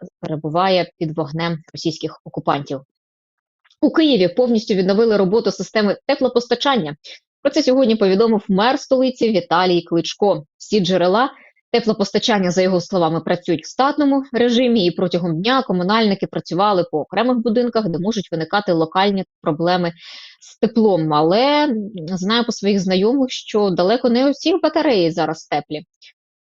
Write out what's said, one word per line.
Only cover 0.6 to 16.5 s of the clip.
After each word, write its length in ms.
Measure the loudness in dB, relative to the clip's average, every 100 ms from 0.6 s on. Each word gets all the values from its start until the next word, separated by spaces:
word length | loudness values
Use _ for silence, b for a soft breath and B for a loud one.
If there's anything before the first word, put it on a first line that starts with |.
| 0 0 -2 -6
під 180 | -6 -6
вогнем 420 | -6 -6 -6 -6 -10
російських 480 | -8 -8 -6 -10 -12
окупантів. 560 | -16 -6 -2 -2 -4 -12 -12 _ _ _ _ _ _ _ _ _
У 100 | 0
Києві 380 | 2 4 4 2
повністю 460 | 2 2 0 0
відновили 420 | 0 2 2 2 2
роботу 340 | 2 2 0
системи 460 | -4 -4 0 0 -2 -2
теплопостачання. 880 | -2 0 -2 -2 -2 0 0 -2 -8 B B _ _
Про 80 | -2
це 120 | 0
сьогодні 340 | 2 4 4 2
повідомив 480 | 2 4 2 0 0
мер 320 | 2 2 0
столиці 500 | 0 0 0 0 0
Віталій 520 | 0 0 2 2 2
Кличко. 640 | 0 -2 -2 -2 0 0 -6 _
Всі 240 | -2 0
джерела 500 | 2 2 2 2 0 B B B _
теплопостачання, 800 | -2 0 -2 -2 -2 0 0 0
за 120 | 2
його 180 | 2 0
словами, 400 | -2 0 0 -2
працюють 440 | -2 -4 -2 -4
в 60 | -4
штатному 540 | -2 0 2 0 0 -2
режимі, 540 | -2 2 2 2 2 0
і 40 |
протягом 520 | 0 -2 -2 -2 -2
дня 200 | 0 0
комунальники 640 | 0 -2 0 2 0 0 -4
працювали 580 | -6 -4